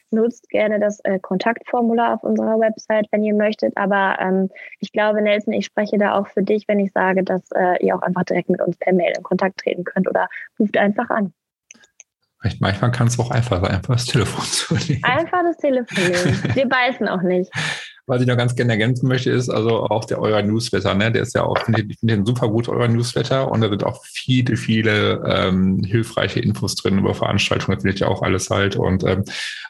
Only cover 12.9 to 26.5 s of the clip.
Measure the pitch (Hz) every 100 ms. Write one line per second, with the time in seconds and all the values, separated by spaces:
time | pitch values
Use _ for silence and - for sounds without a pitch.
12.9 | - 120 - 113 127 120 90 92 92 -
13.9 | 120 - 123 92 - - - - 165 -
14.9 | 143 - 269 339 359 349 330 294 254 240
15.9 | 196 180 175 175 - - - 262 262 247
16.9 | 254 202 185 175 180 185 - 151 - -
17.9 | - - 127 123 120 120 120 120 107 113
18.9 | 127 127 127 127 123 127 113 113 113 -
19.9 | 107 - - 107 107 101 110 117 98 98
20.9 | 95 110 110 - - 82 - - 107 104
21.9 | 113 113 110 98 123 123 110 120 117 120
22.9 | 117 120 - 123 135 135 110 110 101 -
23.9 | - - - - 127 123 - - 110 107
24.9 | 104 101 101 - 92 95 92 95 95 104
25.9 | 113 113 - 104 - -